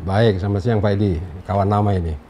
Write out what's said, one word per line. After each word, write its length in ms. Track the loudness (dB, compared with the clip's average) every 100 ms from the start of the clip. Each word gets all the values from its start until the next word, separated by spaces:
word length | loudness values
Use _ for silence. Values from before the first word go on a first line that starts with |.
| -2
Baik, 320 | 2 4 2
selamat 240 | 0 -2
siang, 160 | 0 0
Pak 160 | 0
Edi. 240 | 0 0 -2 -6 -10
Kawan 240 | -4 -2 2
lama 240 | 2 2
ini. 240 | 0 -2 -8 -10